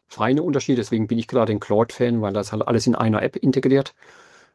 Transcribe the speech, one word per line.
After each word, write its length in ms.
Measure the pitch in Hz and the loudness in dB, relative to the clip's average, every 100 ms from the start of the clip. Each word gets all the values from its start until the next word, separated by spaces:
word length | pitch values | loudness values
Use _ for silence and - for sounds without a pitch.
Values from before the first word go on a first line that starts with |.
| _ | _
feine 340 | - 113 139 | -4 0 0
Unterschiede, 380 | 175 135 - 123 | 0 -2 0 -2
deswegen 260 | 110 117 107 | 0 -2 -2
bin 100 | 117 | -2
ich 120 | 113 | -2
gerade 240 | 127 113 | 0 0
ein 80 | 104 | -2
Claude-Fan, 600 | - 107 113 - 120 120 | 0 0 0 0 0 0
weil 100 | 104 | -2
das 180 | 98 98 | -4 -4
halt 160 | 110 - | -4 0
alles 220 | 117 123 | 2 2
in 80 | 113 | 2
einer 260 | 113 107 | 2 2
App 140 | 98 - | -2 -2
integriert. 580 | 135 131 135 135 135 - - - - - _ | 0 2 2 2 0 -10 -20 -20 -20 -20 _